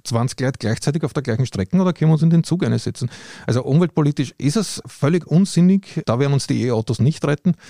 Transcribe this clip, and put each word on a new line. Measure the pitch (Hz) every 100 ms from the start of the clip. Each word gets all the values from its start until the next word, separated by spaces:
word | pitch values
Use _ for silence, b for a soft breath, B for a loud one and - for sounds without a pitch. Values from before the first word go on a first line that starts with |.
zwanzig | - 147 131 -
Leute | 131 -
gleichzeitig | 107 113 - 156
auf | 147
der | 151
gleichen | 123 113 127
Strecke | 98 92 185
oder | 185
können | - 156
wir |
uns | 156
in | 160
den | 170
Zug | - 180
einsetzen? | 123 117 113 - 123 B B B -
Also | 117
umweltpolitisch | 131 151 175 - 147 147 131 -
ist | 139 220
es | - - -
völlig | - 139 175 -
unsinnig, | 160 196 170 180 196 - 165 -
da | 120
werden | 139
uns | 139 -
die | 120
E-Autos | 120 110 107 113
nicht | 123 -
retten. | 143 147 180 B